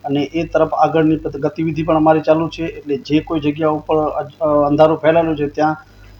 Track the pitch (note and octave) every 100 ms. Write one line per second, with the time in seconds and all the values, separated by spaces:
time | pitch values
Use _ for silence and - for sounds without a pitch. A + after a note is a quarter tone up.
0 | - C#3+ C3+ E3 D#3+ D#3+ D#3 D3+ D3+ D#3+
1 | D#3 D#3 D#3 D3 D3 - E3 D3+ D#3+ D#3+
2 | D#3 D#3+ D3+ D#3 D#3+ - E3 D3+ C#3+ C3+
3 | B2+ D3+ - E3 D3 D3 D#3 D3+ - D#3
4 | D3+ D3 C#3+ - D#3 D3 D3 D3 D#3 D#3
5 | D3+ E3 E3 D3+ C#3+ - D#3 D#3 - -
6 | -